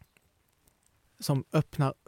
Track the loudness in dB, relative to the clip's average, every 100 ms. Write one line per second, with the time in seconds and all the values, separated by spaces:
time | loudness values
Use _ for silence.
0 | -20 _ _ _ _ _ _ _ _ _
1 | _ -10 -2 -2 0 -2 -2 0 -2 -2